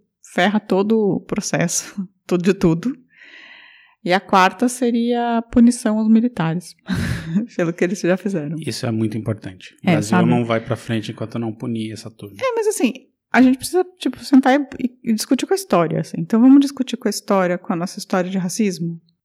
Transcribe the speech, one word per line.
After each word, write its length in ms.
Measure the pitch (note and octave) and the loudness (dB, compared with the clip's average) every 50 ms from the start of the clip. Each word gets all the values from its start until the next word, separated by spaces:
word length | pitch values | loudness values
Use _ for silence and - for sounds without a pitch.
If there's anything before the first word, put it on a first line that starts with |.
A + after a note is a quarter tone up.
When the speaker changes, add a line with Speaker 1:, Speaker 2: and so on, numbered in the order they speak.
| _ _ _ _ _ - | _ _ _ _ _ -8
Speaker 1:
ferra 280 | - F#3 F3+ G#3 G3+ G#3 | -2 0 0 2 0 0
todo 320 | - - F#3 F#3+ G3 G#3 A3+ | -2 0 0 0 2 2 0
o 240 | A3 G#3 F#3+ - - | 2 2 0 0 -2
processo, 880 | - - - - - - - D#3 E3 F3 - - - - - G3+ F#3 - _ | -4 -6 -6 -6 -4 -4 -2 -2 -2 -2 -2 -6 -8 -8 -10 -12 -12 -12 _
<laughs> 80 | _ _ | _ _
tudo 200 | - F#3 F3+ E3+ | -4 -2 0 2
de 100 | G#3 - | 0 2
tudo. 420 | G3+ G3+ E3 E3 E3+ F3+ B3+ C#4+ - _ _ _ _ - - - - - - - - - - - _ _ _ _ _ - | 2 2 2 2 0 -2 -6 -8 -8 _ _ _ _ -20 -20 -20 -20 -20 -20 -20 -20 -20 -20 -20 _ _ _ _ _ -2
E 80 | E3+ | 0
a 80 | F3+ G3 | 0 0
quarta 480 | - - G#3 F#3+ F#3 F#3+ G3 - B3+ B3+ | 2 2 4 4 4 4 2 0 -2 -2
seria 720 | - - B3+ A#3+ A#3+ A#3 A#3 A#3+ A#3+ A#3+ A#3+ A#3+ A#3 A3+ | 0 0 -2 0 0 0 0 0 0 0 0 0 0 -2
a 40 | |
punição 560 | A#3 A#3 - B3 A#3 A#3+ A#3+ - - G#3+ G#3+ A3 | -2 0 4 6 6 6 4 2 -2 -2 0 2
aos 100 | A3 A3 | 4 4
militares, 680 | A3 A3 A#3+ B3 A#3+ - D#3+ D#3+ D#3+ F3+ - - - _ _ | 4 4 4 2 -2 -2 -2 -2 -2 -4 -6 -10 -18 _ _
<laughs> 720 | F#3 F#3 - - - A#2 - D#3+ D#3+ E3 G3+ A#3+ - - | -6 -4 -4 -2 -4 -4 -6 -6 -4 -2 -2 -2 -2 -4
pelo 160 | - F3 E3 | -4 -2 -2
que 100 | E3+ - | -2 -2
eles 180 | F3+ F3+ G#3 - | -2 -2 -2 -2
já 160 | - E3+ F#3 | 0 0 0
fizeram. 380 | F#3 - G3+ G3 D#3 D3 D3+ E3 D#3+ D3+ | 0 -2 -4 -6 -4 -6 -6 -8 -8 -8
Speaker 2:
Isso 220 | C3 A2+ - B2+ | -8 -8 -4 -4
é 60 | A#2 | -4
muito 260 | A2+ A2 A2 G#2+ - A2+ | -2 0 -2 -2 -2 -4
importante. 560 | A2 A2+ G#2 - - G2 F#2 - - - - _ - | -6 -6 -6 -6 -8 -14 -16 -16 -20 -20 -20 _ -2
O 40 | F#3 | 0
Speaker 1:
É, 40 | E3 | 0
Speaker 2:
Brasil 160 | D#3 - - | 0 0 0
Speaker 1:
sabe? 200 | F#3+ F3+ F3 E3 | 2 2 4 4
Speaker 2:
não 140 | - A#2+ A#2 | 2 2 0
vai 160 | A2+ A2+ A2+ - | 0 -2 -2 -2
pra 120 | - A2+ | -4 -6
frente 340 | - - - A#2 A2 G#2+ - | -6 -4 -4 -6 -4 -4 -8
enquanto 260 | A#2 - A#2+ A2 - | -8 -10 -10 -8 -8
não 160 | A#2+ A#2 A2+ | -6 -6 -6
punir 380 | G#2+ - C3 A#2+ A#2 A2 A2 A2 | -8 -8 -8 -6 -6 -6 -6 -8
essa 160 | G#2+ - - G#2+ | -10 -14 -16 -18
turma. 280 | - - G2+ G2+ G2 G#2 | -18 -18 -18 -18 -10 -6
Speaker 1:
É, 140 | B4+ C5 A#4 | -4 -2 -2
mas 140 | A4+ G4+ G#4+ | 0 -2 -2
assim, 240 | G4+ - D#4 A3 - - - _ _ _ _ _ | 0 0 -2 -2 -4 -6 -14 _ _ _ _ _
a 100 | - A#3 | 2 4
gente 160 | B3+ B3+ C4 - | 4 4 4 0
precisa, 260 | - - E4 F#4 F4+ F4+ - _ | -4 -2 -2 -2 -2 -2 -8 _
tipo, 260 | - C#4 - - - | -6 -6 -6 -6 -2
sentar 300 | - D4 C4 C4+ C4 C4 D4 C4+ C4+ - - | 4 4 4 6 6 2 2 0 -4 -6 -6
e, 200 | B3+ - - _ | -6 -6 -6 _
e 100 | - A#3 | -4 -2
discutir 340 | A3 G#3+ - - C4+ - D4 | -2 -2 0 0 0 0 0
com 60 | - | -2
a 40 | G4 | -4
história, 440 | F#4 - - - E3+ E3 D#3+ D#3+ D#3+ | -4 -2 0 0 2 2 0 -2 -4
assim. 180 | D#3+ - - E3 | -4 -6 -6 -8
Então 200 | E3 - A#3 A3 | -4 0 2 6
vamos 200 | B3 C4+ C4+ C#4+ | 8 8 8 8
discutir 360 | C#4 C4+ C#4+ - B3 - A#3 | 6 4 -2 -6 -6 -6 -6
com 120 | - - G#3 | -6 -4 -6
a 20 | |
história, 480 | G3+ - - - G3+ F#3+ F3+ F3 F3 F3 | -6 -4 -2 0 0 0 2 0 -2 -4
com 140 | - - | -4 -6
a 40 | F#3 | -4
nossa 220 | E3 F3 - - G3+ | -4 -6 -8 -8 -12
história 320 | - - G3+ F#3 F3 F#3 | -6 -2 -2 -2 -2 -2
de 80 | F#3+ F#3+ | -4 -4
racismo, 640 | F3 F3+ - - G#3+ G3 F3+ D#3 E3+ E3+ E3+ E3 - _ _ _ | -4 -4 -2 -2 -2 -2 -2 -4 -6 -8 -8 -10 -16 _ _ _